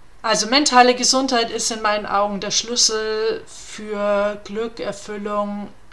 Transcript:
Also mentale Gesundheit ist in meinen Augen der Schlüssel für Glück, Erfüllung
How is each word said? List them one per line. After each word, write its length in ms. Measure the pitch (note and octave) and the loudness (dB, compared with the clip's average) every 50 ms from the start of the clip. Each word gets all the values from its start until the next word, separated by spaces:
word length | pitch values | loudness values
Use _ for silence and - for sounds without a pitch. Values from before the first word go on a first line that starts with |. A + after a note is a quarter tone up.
| - - - - | -20 -20 -14 -6
Also 260 | - A3+ G#3+ G#3+ G#3+ | -2 0 0 0 0
mentale 480 | G#3+ B3+ D4 D4+ - B3+ B3 B3 B3 B3 | 2 2 2 4 6 8 8 8 8 6
Gesundheit 560 | B3+ A#3+ - C4 C4 C4+ B3+ B3+ A#3 A3+ - | 4 2 2 2 2 2 2 2 2 0 0
ist 180 | A3 A3+ - - | -2 -4 -4 -4
in 100 | A3+ A3 | -4 -2
meinen 260 | G#3+ G#3 G#3 G#3 G3+ | 0 0 0 0 -2
Augen 320 | - G3 G3+ G#3 G#3 G3+ F#3+ | 0 0 2 2 0 0 -4
der 100 | G#3 G3+ | -4 -2
Schlüssel 920 | - - - A#3 A#3+ A#3+ - - A3 A3 A3 A3 G#3+ G#3+ A3 A3+ - - - | -2 -2 -2 0 2 2 2 2 2 0 -2 -2 -2 -2 -2 -2 -2 -4 -6
für 960 | - - - - - - - G#3+ G#3+ G#3+ G3+ G3+ G#3 G3+ G3+ G#3 G#3 G#3 G#3 - | -12 -16 -16 -16 -14 -14 -12 -8 -6 -4 -2 0 0 2 2 2 0 -2 -4 -8
Glück, 360 | - G3+ A3 A#3 A3+ A3+ - | -8 -6 -6 -6 -6 -6 -6
Erfüllung 880 | - G#3 F#3+ - - G#3+ G#3 G3+ G3+ G#3 G#3 G#3 G#3 G3+ G3+ G#3 G3+ - - - - - | -6 -6 -6 -8 -10 -10 -10 -8 -6 -4 -2 -2 -2 -2 -4 -8 -10 -12 -14 -18 -20 -20